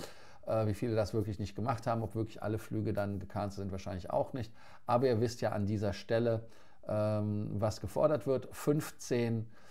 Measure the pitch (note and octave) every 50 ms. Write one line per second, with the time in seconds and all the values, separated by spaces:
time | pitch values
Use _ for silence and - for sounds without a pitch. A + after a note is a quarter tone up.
0 | - - - - - - - - - - A2+ A2 A2 G#2+ G2+ - C3 A#2+ A2 A2
1 | G#2+ - - A2+ G2+ A2 G2+ - G#2 F#2 - - G#2 B2+ C3+ A2+ - C3 A#2 A2+
2 | A2+ G2+ - A2 G#2+ G#2+ - - - G#2+ A2 G#2+ - - A2+ A2 G#2+ A2 G2+ G2+
3 | G2+ G2+ G2+ F#2+ F#2+ - - G#2 G#2 G2+ F#2+ G2 G2 G2 G2 F#2+ - G2 F#2+ F#2
4 | - - - C3+ C#3 - - C3 A2 - - - - - - - - - A#2+ A#2+
5 | C3+ C3 A#2+ G#2+ A#2+ A#2 - - B2 G#2+ G#2+ G#2+ G2+ G2 G#2+ G2+ G#2+ G2+ F#2+ -
6 | - - A#2 A2+ A#2 A#2 A2+ A2+ A2+ - - - - - - - - - G#2 G#2+
7 | G#2+ G#2+ G#2+ G#2+ G#2 G#2+ G#2 G#2 A2 G#2+ G#2 G#2 G2+ A2 - - - G2 - C3+
8 | C#3+ D3+ D3+ C#3+ - C3+ C3+ B2+ - - - - - D3 D3 D#3 - - - -
9 | - - C3+ A#2+ A#2 A#2 A#2 A2+ A2+ - - - - -